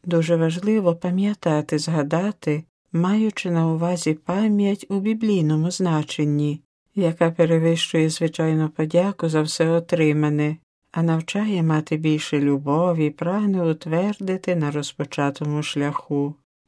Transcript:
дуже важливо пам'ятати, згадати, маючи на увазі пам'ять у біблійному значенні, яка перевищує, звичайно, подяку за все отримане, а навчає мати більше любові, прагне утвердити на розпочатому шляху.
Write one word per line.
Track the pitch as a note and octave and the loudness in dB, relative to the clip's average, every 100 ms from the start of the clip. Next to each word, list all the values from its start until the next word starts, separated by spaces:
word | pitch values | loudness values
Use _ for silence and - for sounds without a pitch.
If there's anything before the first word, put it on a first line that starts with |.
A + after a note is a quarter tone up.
| F3+ | -2
дуже | E3+ E3 E3+ | 0 2 2
важливо | D#3+ E3 G3+ A3 F3+ E3+ | 2 0 0 2 2 0
пам'ятати, | F3+ F#3 G3+ G#3 E3+ D3+ D3+ D3+ | -2 -2 -2 -2 0 0 0 -4
згадати, | D#3 D#3+ C#3+ D#3+ G3 G#3+ - D3 D#3+ _ _ E3 | -2 -2 0 -2 -2 -4 -4 -4 -6 _ _ -2
маючи | F3+ G#3+ A3 - F3+ | 2 2 0 -2 -2
на | E3+ E3 | 0 0
увазі | D#3+ E3+ F3 D#3+ | 0 -2 -2 -2
пам'ять | D#3 - F#3 A3 G#3 G3+ G3 - | -4 -2 0 2 2 2 0 -4
у | G3 | -4
біблійному | G3+ A3 A3 G3+ D3+ D#3 E3 | -2 0 0 2 2 2 0
значенні, | - F#3 D#3 D3+ - D3 D3 D3 D3 _ _ _ - | 0 0 0 -2 -2 0 0 0 -4 _ _ _ -2
яка | F3 E3 E3+ | 0 2 0
перевищує, | E3 E3 E3 E3 E3 - E3 D#3+ | 2 2 4 2 0 0 0 0
звичайно, | D#3+ E3 - D#3+ D#3 D#3 - | 0 -4 0 0 2 0 -2
подяку | D#3 E3+ F#3+ G3 E3 | 0 2 0 0 -2
за | D#3 | 0
все | D3+ - E3 | -2 0 2
отримане, | E3 E3+ E3+ D#3 D3+ D3+ D3 D3+ D#3 _ _ _ | 2 0 2 2 2 2 0 0 -4 _ _ _
а | - | -2
навчає | E3 D#3+ E3 G3+ G#3+ F#3+ | 0 0 -2 -4 -2 0
мати | D#3+ D#3 D#3 D#3 | 2 0 0 -2
більше | D#3 D3+ - D3+ | 0 0 0 0
любові, | C#3+ C#3 C#3+ D3+ F3+ E3 D3+ | 2 0 0 0 2 2 0
прагне | D3+ E3 G3 G#3 F#3+ | -2 -4 -2 0 0
утвердити | E3+ D#3+ D#3+ D#3+ G3 G#3 F#3+ F#3 F#3 F3 | 0 -2 -2 -2 -2 -4 -4 -4 -2 0
на | D3 | 0
розпочатому | C#3+ C#3 - C#3 - C#3+ C#3 D3+ D3 | -2 -6 -8 -8 -2 -2 -2 -4 -4
шляху. | D3+ D3 C#3+ C#3+ - C#3+ C#3+ D3 _ _ | -4 -2 -2 -4 -4 -4 -4 -6 _ _